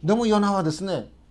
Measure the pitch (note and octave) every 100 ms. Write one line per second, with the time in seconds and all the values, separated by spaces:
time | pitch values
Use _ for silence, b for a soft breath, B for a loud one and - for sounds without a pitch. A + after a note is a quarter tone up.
0 | D#3 A3 A#3 G#3 G#3 G3 D#3+ D3+ G3 D#3+
1 | G#2 - -